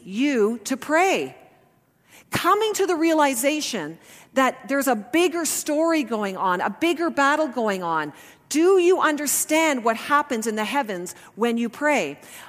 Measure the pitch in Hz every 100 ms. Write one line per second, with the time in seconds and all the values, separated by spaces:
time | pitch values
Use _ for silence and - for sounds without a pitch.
0 | 175 196 294 254 208 233 - 262 - 311
1 | 381 247 131 - - _ _ _ _ _
2 | _ - - - 339 403 440 392 349 339
3 | 330 311 285 240 277 302 - 214 151 165
4 | - - - 247 262 - 208 277 262 226
5 | 190 320 359 330 311 - - 302 330 320
6 | 226 220 196 185 185 180 135 196 330 320
7 | 330 247 277 302 311 240 220 190 175 160
8 | 151 - - - - 285 349 381 349 359
9 | 302 294 294 - - 311 320 262 226 220
10 | - 294 294 233 226 214 214 277 220 180
11 | 180 - - - 233 233 233 - 294 269
12 | 151 147 - -